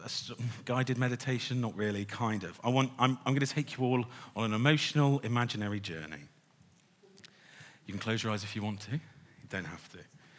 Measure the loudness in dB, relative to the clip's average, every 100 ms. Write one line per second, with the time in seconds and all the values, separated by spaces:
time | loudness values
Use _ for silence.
0 | -8 -8 -8 -6 -6 -4 -2 0 2 2
1 | 0 0 -2 -2 0 0 0 0 0 0
2 | -4 -2 0 0 -4 -4 2 4 2 4
3 | 2 2 2 2 2 0 -2 0 2 2
4 | 0 -8 -8 -2 0 4 6 6 4 4
5 | 6 4 2 2 2 0 -2 -2 -4 -6
6 | -8 -12 -14 _ _ _ -20 _ _ _
7 | -20 -20 -20 -20 -20 -20 -20 -16 -10 -4
8 | 0 0 0 -2 -2 -4 -4 -4 -4 -6
9 | -6 -16 -20 -20 -8 -6 -6 -10 -14 -18
10 | -20 -20 -20